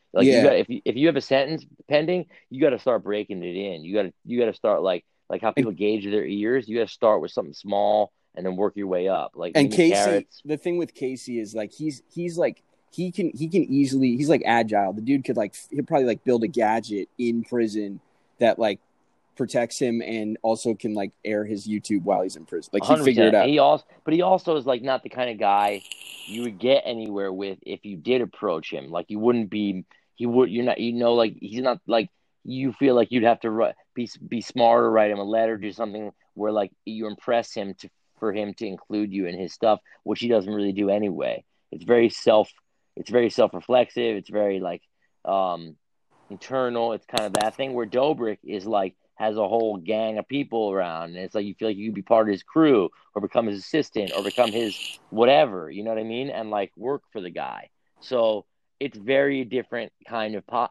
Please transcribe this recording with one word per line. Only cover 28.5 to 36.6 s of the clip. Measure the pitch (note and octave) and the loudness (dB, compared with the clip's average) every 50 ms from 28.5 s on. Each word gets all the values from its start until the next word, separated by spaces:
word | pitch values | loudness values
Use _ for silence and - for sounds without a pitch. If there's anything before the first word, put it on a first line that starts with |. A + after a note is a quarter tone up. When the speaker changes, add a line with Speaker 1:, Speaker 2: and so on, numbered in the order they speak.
| E2 D#2+ - - | -2 -2 -4 -8
Speaker 1:
him. | - C#2+ C2+ D2+ | -10 -10 -10 -8
Like, | E2+ F2 E2+ - | -8 -8 -6 -6
you | G#2 G#2+ | -6 0
wouldn't | A2 A#2+ A#2+ A#2 G#2+ F#2 | 2 2 2 2 0 -2
be, | A2 G#2 G#2 G2+ F#2+ F#2 - - _ _ _ _ _ | -4 -2 -2 -2 -4 -4 -8 -12 _ _ _ _ _
he | - A#2 | -6 -4
would, | A#2+ A#2+ B2+ B2+ E2+ | 2 4 4 4 4
you're | G2+ A#2 B2 | 2 -2 0
not, | A#2+ - - | 0 -2 -2
you | A#2 A#2+ A#2 | -2 -4 -2
know, | A#2+ A#2+ A#2+ A#2+ | 0 2 4 4
like, | A#2+ A2+ G#2+ F2+ - | 4 4 2 -2 -8
he's | - F#2+ G#2+ B2 | -12 -10 -8 -2
not, | C3 B2+ A#2 - - | -2 -2 -2 -2 -2
like, | - A#2 A2+ G2+ - _ _ _ _ _ _ _ | 0 0 0 0 -2 _ _ _ _ _ _ _
you | A#2+ B2+ C3 C3+ C3 A2 | -10 -6 -4 -4 -4 -2
feel | - C#3 C3+ B2 | 2 4 6 6
like | A#2+ A2 - | 6 4 4
you'd | B2 B2 G#2+ | 2 4 4
have | A#2 A2+ - | 4 4 4
to | - A2+ | 0 -4
wri-, | G#2+ A2+ A2 - - - _ _ _ | 0 0 0 0 -2 -6 _ _ _
be | B2 A#2+ | -8 -8
s-, | G2+ - | -8 -10
be | - - - A#2 A2+ | -16 -10 -8 -8 -8
smarter, | - - - B2 A#2 A#2 A#2 A#2+ A#2 A2+ | -8 -6 0 4 6 6 6 6 6 4
write | A2+ A2 G#2+ G#2 | 4 4 4 4
him | G#2 G2+ | 2 -2
a | G2 | -4
letter, | G2+ A2+ A2+ A2+ A2+ A2+ | -2 0 0 2 0 0
do | G#2 G2+ G#2 F#2 | -4 -8 -10 -8
something | A2+ A2+ G#2 G2 G#2+ G#2+ G2+ - _ _ _ _ | -6 -8 -6 -6 -8 -10 -12 -14 _ _ _ _
where, | - G#2 G#2+ G#2+ | -4 -4 -2 0
like, | G#2+ | 0